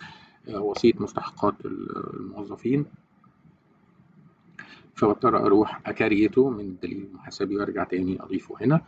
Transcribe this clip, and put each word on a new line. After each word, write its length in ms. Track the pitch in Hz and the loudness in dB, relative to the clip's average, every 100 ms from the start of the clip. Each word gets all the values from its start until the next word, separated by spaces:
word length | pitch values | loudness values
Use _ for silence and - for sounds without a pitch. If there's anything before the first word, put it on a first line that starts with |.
| - - - _ - | -12 -20 -20 _ -10
آه، 120 | 104 | -4
وسيط 400 | 104 98 117 98 | -4 4 4 4
مستحقات 540 | 101 - - - 104 - | 0 -6 -8 -4 -4 -2
ال-، 520 | - 95 - - - - | -8 -8 -8 -8 -8 -10
الموظفين، 680 | 95 101 101 101 120 139 143 - _ _ _ _ _ _ _ _ _ _ _ _ - _ _ - - - - | -12 -10 -12 -6 0 0 -2 -10 _ _ _ _ _ _ _ _ _ _ _ _ -20 _ _ -20 -20 -20 -14
فبضطر 520 | - 107 104 123 107 107 | 0 2 4 2 4 6
أروح 340 | 101 104 - - | 6 4 -2 -8
أكريته 640 | 101 110 104 107 131 135 | -2 2 4 4 4 2
من 100 | 110 | 2
الدليل 440 | 101 90 - 98 | -8 -10 -10 -10
المحاسبي 520 | 98 90 - - 98 101 | -12 -16 -14 -6 -4 -2
وأرجع 280 | 98 98 | -2 -4
تاني 380 | 92 92 92 92 | -2 -2 -2 -4
أضيفه 340 | - 95 - - | -4 -8 -8 -2
هنا. 200 | 113 160 | 2 2